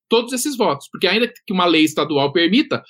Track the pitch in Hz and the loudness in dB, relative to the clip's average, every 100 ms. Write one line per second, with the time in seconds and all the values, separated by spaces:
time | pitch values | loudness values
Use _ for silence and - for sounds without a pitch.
0 | - 330 240 254 302 247 190 139 - - | 0 0 0 -4 -4 -2 -2 -2 -8 -4
1 | 180 214 240 - - 185 175 160 156 160 | 0 0 -2 -6 -6 0 2 4 2 0
2 | 147 143 143 170 170 240 320 123 | -2 0 0 0 2 2 0 -4